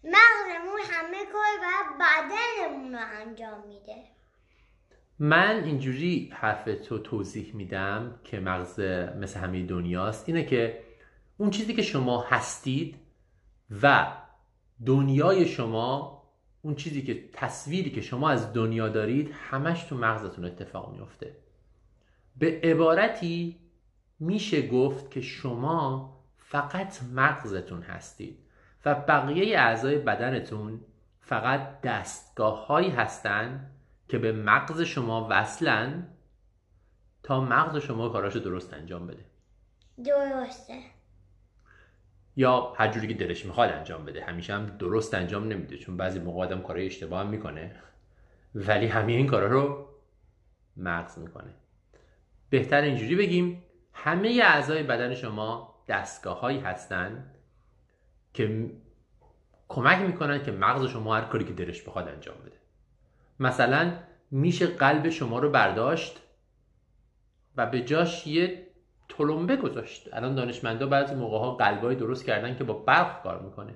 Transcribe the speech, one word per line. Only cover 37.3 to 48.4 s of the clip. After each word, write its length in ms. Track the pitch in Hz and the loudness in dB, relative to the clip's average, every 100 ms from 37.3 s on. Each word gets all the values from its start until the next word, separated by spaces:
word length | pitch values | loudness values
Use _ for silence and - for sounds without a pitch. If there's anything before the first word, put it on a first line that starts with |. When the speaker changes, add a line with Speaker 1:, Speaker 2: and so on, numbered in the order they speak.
| 135 | -2
Speaker 2:
مغز 360 | 131 123 160 151 | 4 4 4 -2
شما 320 | 147 113 117 | -4 -4 -2
کاراشو 300 | 113 101 110 | -2 -2 -4
درست 340 | 95 90 - | -4 -6 -8
انجام 340 | 76 82 87 87 | -16 -12 -12 -12
بده. 180 | - - _ _ _ _ _ _ - 247 | -14 -20 _ _ _ _ _ _ -10 0
Speaker 1:
درسته. 720 | 285 277 262 247 - - 254 - _ _ - _ _ _ _ _ - _ _ _ _ _ - | 2 2 -4 -6 -12 -18 -18 -20 _ _ -20 _ _ _ _ _ -20 _ _ _ _ _ 2
Speaker 2:
یا 380 | 127 123 - - | 4 4 0 0
هر 100 | 110 | 0
جوری 200 | 110 107 | 2 -4
که 60 | |
دلش 320 | 110 87 87 98 | -4 -4 -4 -4
می‌خواد 240 | 104 110 | 2 2
انجام 360 | 73 - 80 73 | 2 -8 -12 -10
بده. 180 | 78 | -12
همیشه 300 | - 87 87 | -10 -8 -6
هم 120 | 101 107 | -6 -6
درست 480 | - 90 110 107 | -6 -2 0 0
انجام 340 | 98 87 101 110 | -4 -2 -4 -4
نمیده، 300 | 101 71 - | -6 -8 -12
چون 200 | - 90 | -10 -4
بعضی 220 | 92 92 | -4 -4
موقع 220 | 85 87 | -6 -4
آدم 200 | 90 92 | -4 -4
کارهای 240 | 90 82 95 | -6 -6 -6
اشتباه 340 | - 82 90 | -6 -8 -6
هم 80 | 101 | -4
می‌کنه، 480 | 107 82 76 85 - - _ _ _ _ _ | -6 -8 -10 -14 -16 -20 _ _ _ _ _